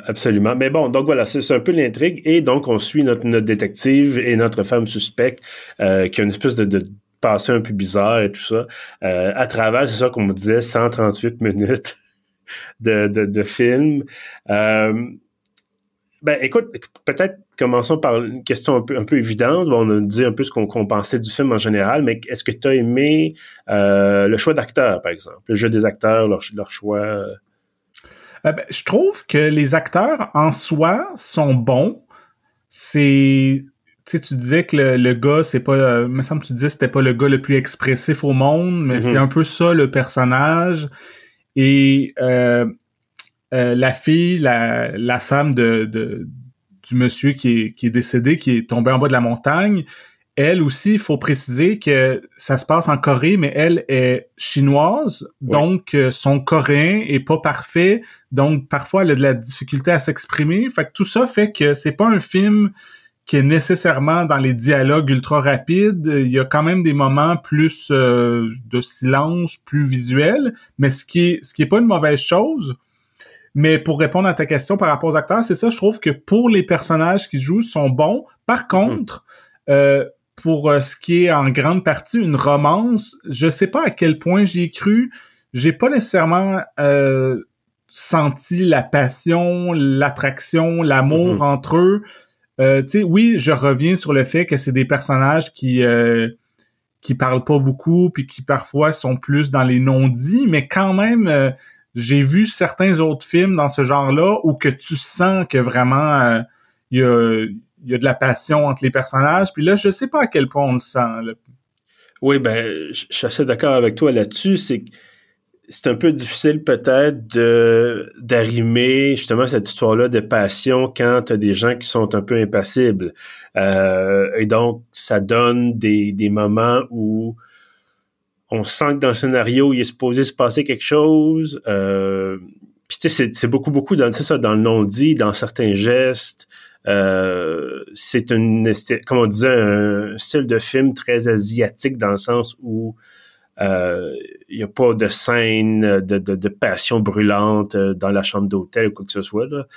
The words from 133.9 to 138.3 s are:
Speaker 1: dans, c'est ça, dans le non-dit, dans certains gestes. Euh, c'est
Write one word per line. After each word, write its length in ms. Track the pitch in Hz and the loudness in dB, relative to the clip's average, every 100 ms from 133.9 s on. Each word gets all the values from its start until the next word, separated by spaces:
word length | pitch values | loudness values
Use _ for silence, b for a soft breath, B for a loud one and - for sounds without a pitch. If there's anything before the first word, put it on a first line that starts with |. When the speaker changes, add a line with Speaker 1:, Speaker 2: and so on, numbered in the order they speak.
| 165 | 0
Speaker 1:
dans, 160 | 120 | 0
c'est 100 | 113 | 0
ça, 160 | 151 135 | -2 0
dans 140 | 113 | 0
le 80 | 107 | 2
non-dit, 540 | 113 113 101 113 151 | 2 2 0 2 2
dans 180 | 139 104 | 2 0
certains 400 | 98 107 - 110 | -2 -6 -2 0
gestes. 760 | 98 113 123 127 120 - - - B B B - | 0 2 2 0 -2 -8 -12 -20 B B B -2
Euh, 960 | 101 95 95 92 90 80 80 65 67 - | 0 2 0 -2 -2 -4 -6 -8 -12 -14
c'est 360 | 104 - 123 117 | -8 -2 -2 0